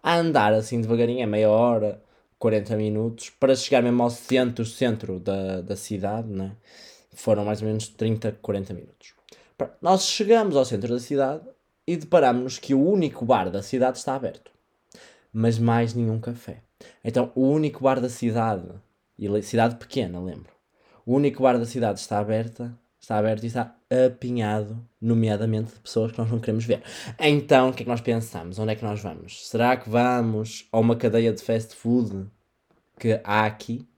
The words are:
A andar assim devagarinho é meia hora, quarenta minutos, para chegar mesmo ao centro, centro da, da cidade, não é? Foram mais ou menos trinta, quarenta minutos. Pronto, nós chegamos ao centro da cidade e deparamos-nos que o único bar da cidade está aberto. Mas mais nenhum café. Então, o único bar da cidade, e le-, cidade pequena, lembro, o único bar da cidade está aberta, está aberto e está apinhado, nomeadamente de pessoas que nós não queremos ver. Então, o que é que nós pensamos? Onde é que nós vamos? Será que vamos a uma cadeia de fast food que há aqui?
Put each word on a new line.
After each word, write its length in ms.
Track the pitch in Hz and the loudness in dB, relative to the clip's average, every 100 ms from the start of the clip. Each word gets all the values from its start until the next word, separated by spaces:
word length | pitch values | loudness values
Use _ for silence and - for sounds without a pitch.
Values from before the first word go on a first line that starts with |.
A 160 | - 170 | 2 2
andar 360 | 165 147 104 | 4 4 4
assim 280 | 110 107 117 | 4 2 -2
devagarinho 400 | 110 117 117 123 | 0 2 2 0
é 40 | 113 | 0
meia 240 | 107 107 | 2 4
hora, 520 | 107 120 113 107 101 _ _ _ _ | 6 4 2 0 -4 _ _ _ _
quarenta 380 | 117 110 101 107 | 0 0 0 -2
minutos, 540 | 107 107 113 113 - | -2 -2 -4 -6 -16
para 260 | _ 131 131 | _ 2 2
chegar 260 | - 131 | 4 2
mesmo 220 | 120 120 | 4 2
ao 60 | 120 | 0
centro, 560 | 120 - 127 123 120 113 | -2 -2 2 2 -2 -6
centro 540 | - 127 110 98 92 | -2 -2 -2 -6 -8
da, 420 | 92 98 95 92 | -4 -4 -4 -6
da 160 | 90 98 | -6 -10
cidade, 500 | - 104 98 107 113 | -6 -6 -4 -6 -6
não 200 | 98 95 | -8 -8
é? 40 | 107 _ - - - _ | -12 _ -20 -20 -20 _
Foram 320 | - - 107 104 | -10 0 0 0
mais 160 | 104 | -2
ou 60 | 107 | -2
menos 200 | 107 110 | -4 -6
trinta, 480 | _ 110 113 113 110 | _ -2 -2 -4 -8
quarenta 320 | - 101 95 | -6 -6 -4
minutos. 400 | 90 - _ - _ _ - _ _ | -12 -14 _ -20 _ _ -20 _ _
Pronto, 160 | - _ | -10 _
nós 240 | 165 190 - | 0 2 2
chegamos 500 | - 202 214 190 139 | -2 4 4 6 2
ao 100 | 123 | 2
centro 240 | 113 113 | 0 -2
da 60 | 120 | -4
cidade 440 | 120 139 131 151 170 - _ _ - | -2 0 0 -2 -12 -20 _ _ -6
e 100 | 170 | -6
deparamos-nos 640 | 151 175 135 120 127 - | 2 4 6 2 -2 -8
que 160 | - | 0
o 100 | 135 | 2
único 400 | 156 202 151 - 117 | 4 2 0 -2 0
bar 240 | 117 92 | 2 2
da 120 | 95 | -4
cidade 360 | 98 131 127 127 | -4 0 0 0
está 180 | - 131 | -6 -4
aberto. 360 | 123 - _ _ _ _ _ - - _ _ | -6 -10 _ _ _ _ _ -20 -20 _ _
Mas 280 | 110 113 113 | 0 0 2
mais 340 | 117 117 117 | 2 2 0
nenhum 260 | 120 113 110 | 0 -2 -2
café. 420 | 113 120 - - _ _ - _ | -6 -10 -14 -18 _ _ -20 _
Então, 280 | - 123 123 - | -4 -2 -2 2
o 120 | 131 | 2
único 360 | 151 151 - | 4 0 0
bar 160 | 131 131 | 0 2
da 100 | 123 | -2
cidade, 580 | 117 117 113 113 101 87 98 _ _ _ - | -2 -2 0 0 -2 -6 -18 _ _ _ -8
e 100 | 104 | -2
le-, 140 | 104 | -2
cidade 320 | 98 113 113 120 | 0 2 2 0
pequena, 440 | - 139 98 87 | -8 -4 -4 -6
lembro, 320 | 90 82 87 _ _ _ _ _ - | -8 -10 -18 _ _ _ _ _ -2
o 80 | |
único 300 | 131 143 123 | 2 2 4
bar 140 | 131 123 | 4 4
da 80 | 117 | 0
cidade 340 | 123 113 98 | -2 -2 -2
está 200 | - 104 | -4 -4
aberta, 580 | 104 110 113 - 120 120 _ _ | 0 -2 -4 -8 -14 -14 _ _
está 180 | - 107 | -6 0
aberto 260 | 107 110 | 0 -2
e 40 | 117 | -4
está 280 | 120 117 _ _ | -6 -6 _ _
apinhado, 920 | 127 127 123 127 123 107 107 104 113 117 _ | 2 2 2 -6 -2 -2 -2 -4 -10 -14 _
nomeadamente 760 | 113 113 113 104 110 110 110 | 0 2 2 0 0 -2 -4
de 60 | - | -10
pessoas 320 | - - 113 | -6 -2 -2
que 60 | 117 | -2
nós 140 | 113 | -4
não 80 | 117 | -2
queremos 260 | 117 110 113 | -2 -4 0
ver. 160 | - - - - - | -2 -4 -16 -14 0
Então, 500 | 151 147 143 135 131 | 2 2 4 4 4
o 40 | |
que 100 | 131 | 0
é 20 | 117 | -4
que 40 | |
nós 120 | 117 | -4
pensamos? 580 | 113 117 113 90 85 95 | 0 -2 -2 -10 -10 -4
Onde 140 | 110 | -4
é 20 | 110 | -2
que 80 | |
nós 180 | 110 104 | -4 -6
vamos? 460 | 92 82 85 - - | -8 -12 -16 -18 -6
Será 300 | 113 120 127 | 0 2 2
que 120 | - | 0
vamos 760 | 117 123 123 113 107 110 - - | 2 2 2 0 -2 -4 -10 -4
a 80 | 113 | 2
uma 160 | 113 117 | 4 4
cadeia 360 | 117 110 113 | 2 2 2
de 100 | 110 | 0
fast 340 | - 113 113 - | -2 -2 -2 -8
food 520 | 117 123 113 98 98 _ _ _ _ _ _ _ | 0 0 0 -6 -12 _ _ _ _ _ _ _
que 200 | 117 110 | 0 0
há 220 | - 104 107 | 2 2 2
aqui? 420 | 110 - 117 - | -2 -10 -10 -10